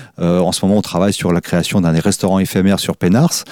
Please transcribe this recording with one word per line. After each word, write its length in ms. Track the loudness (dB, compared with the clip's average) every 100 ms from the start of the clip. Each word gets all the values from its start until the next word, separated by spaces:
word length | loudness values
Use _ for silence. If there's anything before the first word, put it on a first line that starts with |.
| -18 -4
Euh, 220 | 0 2
en 120 | 0
ce 120 | 0 0
moment, 100 | 0
on 40 |
travaille 320 | 0 0 0
sur 180 | 0 0
la 80 | -2
création 400 | 0 -2 0 0
d'un 120 | 2
restaurant 460 | 2 0 0 0 0
éphémère 400 | 0 0 0 0
sur 180 | -2 -2
Pénars, 460 | 0 2 2 0 -10